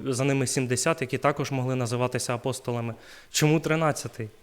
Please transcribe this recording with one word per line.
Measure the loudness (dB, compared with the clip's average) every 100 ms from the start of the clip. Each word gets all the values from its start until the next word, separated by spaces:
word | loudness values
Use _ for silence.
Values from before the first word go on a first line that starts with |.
| -2
за | 0
ними | 2 2 2
сімдесят, | 0 0 2 2 0
які | -2 0
також | 0 0 -2
могли | -2 0 0
називатися | 0 0 0 0 -2 -2
апостолами. | -2 -4 -4 -4 -4 -8 -14 -20 -6
Чому | 2 4 4
тринадцятий? | 2 2 2 0 -6 -8 -12 -12